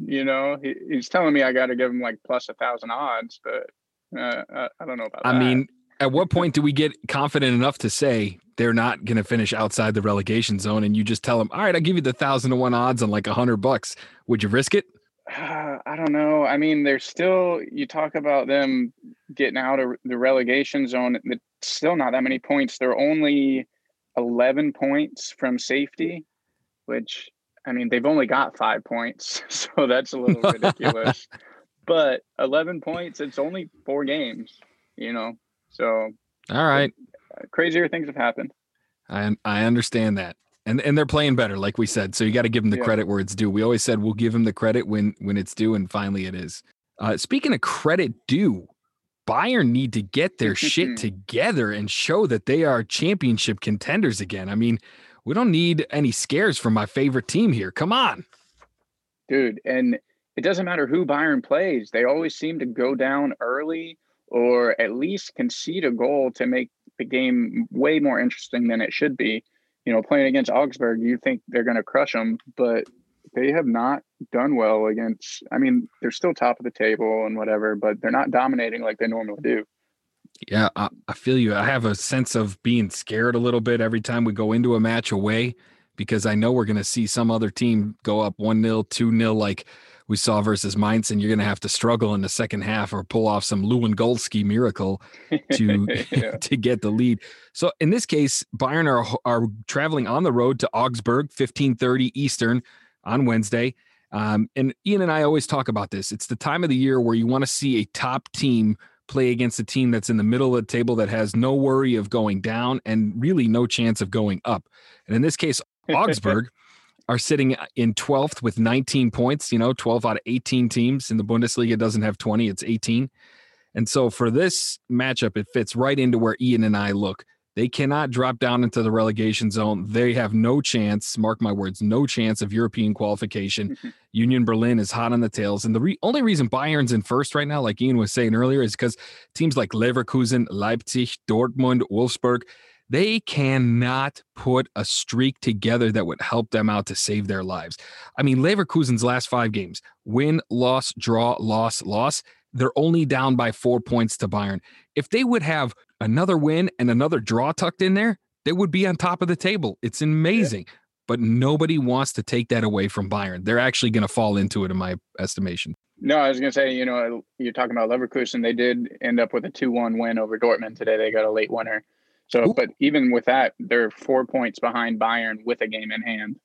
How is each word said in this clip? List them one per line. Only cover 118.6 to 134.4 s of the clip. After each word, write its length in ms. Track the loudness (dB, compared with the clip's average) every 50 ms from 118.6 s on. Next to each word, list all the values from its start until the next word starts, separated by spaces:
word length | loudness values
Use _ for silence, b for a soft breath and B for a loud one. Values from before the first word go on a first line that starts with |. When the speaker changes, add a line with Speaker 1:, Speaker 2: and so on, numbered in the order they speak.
| 2 2 2 2 0 0 0 2 2 2
Speaker 2:
points, 400 | 0 0 0 0 0 -2 -2 -2
you 80 | 0 2
know, 140 | 2 2 0
twelve 300 | 0 0 0 0 2 0 0
out 80 | -2
of 60 | -2 -4
eighteen 420 | -2 -4 -2 -2 0 0 2 2 2
teams 420 | 2 2 2 2 0 0 -2 -2
in 60 | -2 -2
the 60 | 0
Bundesliga 540 | 2 2 2 2 2 0 0 0 0 2 0
doesn't 240 | 0 0 0 0
have 160 | 0 0 -2 -2
twenty, 300 | -4 -2 0 0 0 0
it's 160 | -2 -4 -4
eighteen. 480 | -4 -4 -2 0 0 0 0 0 -2 b b b b b b b b b b b b b
And 120 | -4 -4 0
so 220 | 2 2 2 2
for 220 | 2 0 0 2
this 480 | 2 2 2 2 0 -2 -4 -6 -8 -10 _ _
matchup, 460 | -2 0 0 0 0 0 -2 -2 -2 -4
it 100 | -6 -2 -2
fits 220 | -2 -2 -2 -2
right 240 | 0 0 0 2 2
into 180 | 2 2 2 4
where 180 | 2 2 0 0
Ian 220 | 2 2 4 4 4
and 120 | 2 2
I 160 | 2 0 -2 -2
look. 300 | -2 -2 -4 -4 -8 -14 _ _ _ _ _ _
They 140 | -2 -2 -2
cannot 400 | 0 -2 -2 0 0 0 0 -2
drop 280 | 0 0 0 0 0 0
down 260 | 0 0 2 2 2
into 160 | 2 0 0 0
the 80 | 2
relegation 580 | 2 2 2 2 2 0 0 0 0 0 -2 -2
zone. 360 | 0 0 0 0 0 -2 -4 -2
They 260 | 0 0 2 2 2
have 200 | 0 0 0 2
no 260 | 2 2 4 2 2
chance, 580 | 0 0 0 0 0 2 0 -2 -4 -6 -4 -2
mark 240 | 0 0 0 0
my 120 | -2 -2 -2
words, 280 | -2 -2 -4 -4 -2
no 240 | 0 0 2 2 0
chance 360 | 0 0 0 0 0 0 -2
of 100 | -4 -2
European 420 | 0 0 0 0 0 0 0 0 0
qualification. 840 | 0 -2 -2 -2 -2 -4 -6 -6 -6 -4 -4 -4 -4 -4 -6 -8 -10 -12 -14 -16
Speaker 1:
<laughs> 160 | -16 _ _
Speaker 2:
Union 320 | -2 0 2 4 4 4